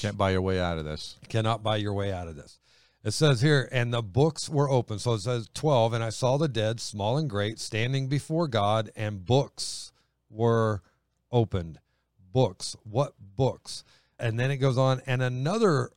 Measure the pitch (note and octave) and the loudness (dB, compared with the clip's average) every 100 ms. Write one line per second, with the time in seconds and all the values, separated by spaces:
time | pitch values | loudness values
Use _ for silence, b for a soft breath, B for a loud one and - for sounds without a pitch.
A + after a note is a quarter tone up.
0 | G#2+ G#2 G2 F#2+ F#2+ F#2 F2 E2 D2+ D#2 | -4 0 2 2 2 0 0 -2 -6 -8
1 | - - - A2+ A2 A2+ G#2+ G#2+ G#2 G2+ | -10 -16 -6 -2 -2 -2 -2 -2 -2 -4
2 | G2+ F#2 E2+ D2+ - - b b b b | -4 -6 -8 -12 -18 -20 b b b b
3 | A2 - D3+ B2 D3 C#3+ A#2 C3 A#2+ A#2+ | -6 2 4 4 4 4 2 0 0 -2
4 | G#2+ G#2+ D#3+ D#3 - D3+ C#3+ C3 - G#2 | 0 2 2 0 -2 0 2 2 0 -2
5 | B2 A2+ F#2+ B2 G#2+ - D#3 C3 A2+ A#2 | -2 -2 -2 -4 -6 -4 2 4 4 2
6 | A2+ - B2 C#3 D#3+ A2+ A2 A2+ - G#2 | -4 0 0 2 0 0 0 -2 -6 -2
7 | G#2 C3+ D#3 G2+ G#2 A2+ - G#2+ A#2+ C3+ | 0 0 -2 -2 -4 -4 -6 -2 0 0
8 | C3 C#3+ - D#3+ E3 A2+ G2+ A2 G#2+ - | -2 -2 -2 -2 0 2 2 2 -2 -6
9 | G#2+ G2+ F2 B2+ C3+ - - - - _ | -6 -4 2 2 2 -4 -10 -10 -14 _
10 | _ _ _ G#2+ A#2 A#2 A2 G#2+ - _ | _ _ _ -2 2 4 2 -2 -8 _
11 | _ _ _ B2 A2 F#2+ E2 D2 _ _ | _ _ _ 2 2 0 -6 -12 _ _
12 | _ _ F#2 A#2 A#2 F#2 - - A2 G#2+ | _ _ _ 0 2 0 -12 -12 -6 -4
13 | D3 - G2 F#2+ C3 - - - - b | -4 -6 -12 -2 -2 -2 -10 -16 -16 b
14 | b b A#2+ A2+ C3 C#3 C#3 B2 C3 B2+ | b b -4 0 -2 0 0 2 2 2
15 | - B2 B2+ B2+ C#3 A3 G#3+ C#3 A#2 | 0 0 0 -2 -2 2 4 2 0